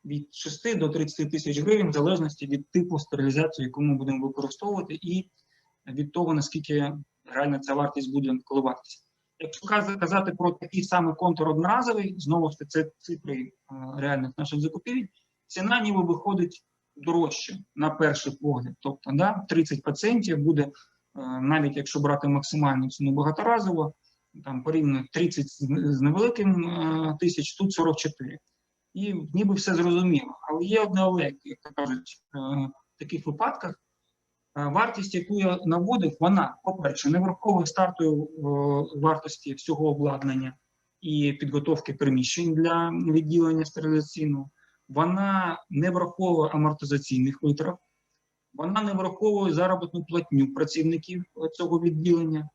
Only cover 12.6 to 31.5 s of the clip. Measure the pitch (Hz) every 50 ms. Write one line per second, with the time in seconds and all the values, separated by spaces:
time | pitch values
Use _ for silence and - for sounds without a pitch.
12.6 | 151 - - 156 156 156 _ _ - - 165 151 - 151 139 127 127 131 _ _
13.6 | _ _ 135 135 131 131 135 143 139 143 143 135 131 127 - - 151 147 151 147
14.6 | 147 156 - 196 _ 247 247 262 208 - _ _ _ _ _ _ _ _ - 185
15.6 | 185 220 240 247 214 208 202 185 175 170 170 - - 202 196 180 175 180 - -
16.6 | _ _ _ _ _ _ _ 147 143 165 165 170 160 147 - - - - - -
17.6 | - _ _ 147 151 156 156 - 160 151 143 - - 139 135 - - 147 139 123
18.6 | 123 123 123 _ - 139 139 _ - 139 139 143 180 208 214 190 196 - 170 165
19.6 | 156 151 147 139 - 156 147 - - 220 240 233 202 190 160 147 143 165 160 147
20.6 | 143 139 - - - _ _ _ _ _ _ 143 131 127 127 127 131 139 156 156
21.6 | 147 143 139 143 139 - - 147 143 143 143 139 - 143 139 139 143 - - 160
22.6 | 147 139 135 131 131 131 - - 143 139 135 143 143 151 151 - - 233 233 226
23.6 | 202 190 175 160 156 156 - _ _ _ _ _ _ _ _ - - 139 131 127
24.6 | 127 156 156 160 151 143 135 131 127 - - - 175 165 - 151 139 - - -
25.6 | 147 131 143 180 - 147 143 131 135 147 160 190 226 240 233 226 202 196 185 175
26.6 | 170 170 175 170 160 160 160 160 160 156 151 151 180 170 175 - 147 - - -
27.6 | 196 196 190 - 165 165 156 - - 151 151 _ 131 135 156 151 _ _ _ _
28.6 | _ _ _ _ _ _ _ 185 202 208 190 165 151 151 147 185 214 196 196 -
29.6 | - 190 175 165 170 175 175 180 180 180 165 139 - - - - - - 156 160
30.6 | 175 196 214 220 214 202 185 185 190 185 185 175 143 - 139 - _ 285